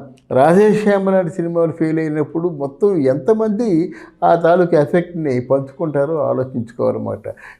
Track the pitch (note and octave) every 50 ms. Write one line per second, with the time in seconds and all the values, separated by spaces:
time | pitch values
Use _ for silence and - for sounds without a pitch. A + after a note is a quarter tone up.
0 | - - - _ _ - B2+ B2+ C#3 D#3+ F3 G3 G#3+ G#3+ G3+ G#3 G#3 G#3 G3+ G3
1 | F#3+ F#3+ F#3+ F#3+ F3+ E3 - - E3+ E3+ E3+ E3+ E3+ E3 - - D#3+ D#3+ D#3+ D#3+
2 | D#3+ D#3 D3+ D#3 D3 - - E3 E3+ F3+ E3 C#3 C#3 C#3 C#3 - G#3 G3+ G3 E3
3 | C3+ C3 C3 - - - A3 A3 A3 A3 G3+ G3+ B3 A3 F3 D#3 F3 F#3 - -
4 | - - - _ F3 E3+ E3+ E3+ E3+ E3 E3+ F#3 F3 F3 F3 D3+ D3 C#3+ - F3
5 | E3+ F3 - E3+ D#3 C#3+ B2 B2 B2 - C3+ C#3 C3 B2+ - - F3 D#3 C#3 C#3+
6 | C#3 C#3+ E3 D3+ C3 B2 B2+ B2+ B2+ C3 B2+ A#2+ A2+ A2+ - - A#2 A#2 A2+ A2
7 | A2 G#2+ G#2 G#2 - A2 G#2 - - - - -